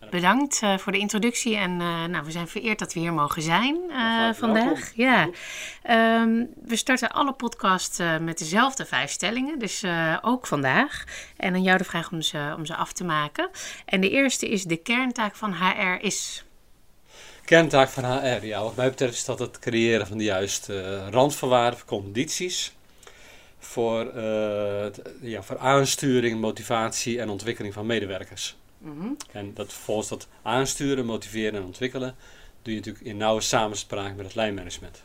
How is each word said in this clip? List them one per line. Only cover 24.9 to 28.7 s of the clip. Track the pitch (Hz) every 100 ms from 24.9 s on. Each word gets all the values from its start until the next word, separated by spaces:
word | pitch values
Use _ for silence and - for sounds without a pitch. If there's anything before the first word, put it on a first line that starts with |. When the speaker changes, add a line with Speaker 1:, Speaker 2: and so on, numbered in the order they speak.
| 104 - -
Speaker 2:
ja, | 123 107
voor | 95 135
aansturing, | 131 139 135 - 143 127 120 113
motivatie | 110 104 104 117 113 - - 117
en | 107
ontwikkeling | 101 104 117 107
van | 101 107
medewerkers. | 113 101 95 95 - - - -